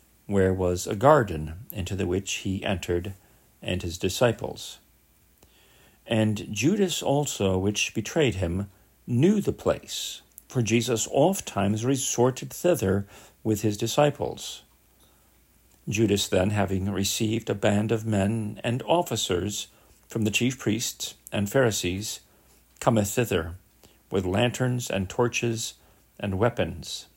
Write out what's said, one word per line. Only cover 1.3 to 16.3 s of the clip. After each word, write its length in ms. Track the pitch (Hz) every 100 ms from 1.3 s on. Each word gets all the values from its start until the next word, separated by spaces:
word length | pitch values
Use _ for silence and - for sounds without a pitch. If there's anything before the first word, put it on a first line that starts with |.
| 78 76 85 -
into 240 | - 87 95
the 100 | 90
which 260 | 92 -
he 300 | - 104 95
entered, 500 | - 90 - 87 98 - _ _ _ _
and 220 | 98 92
his 160 | 90 85
disciples. 800 | 92 - 123 - - - - - _ _ _ _ _ _ _ _ _ _ _ _ -
And 400 | 110 110 104 -
Judas 480 | 101 131 208 190 -
also, 560 | - 143 143 - 95 92
which 340 | 98 104 -
betrayed 440 | 113 - 165 135 95
him, 340 | 85 95 101 - _ _
knew 360 | - 120 175 214
the 120 | 190
place, 720 | - - 82 - - - - _ - -
for 160 | 131
Jesus 460 | 107 117 113 113 -
oft 340 | 139 165 196
times 400 | - 101 101 110
resorted 680 | 120 135 - - 127 131 135
thither 520 | - 175 165 95 98 101 - - _
with 200 | 110 104
his 140 | 110 104
disciples. 840 | 117 - 147 - - - - - _ _ _ _ _ _ _ _ _ _ _ _ -
Judas 400 | 104 110 101
then, 220 | -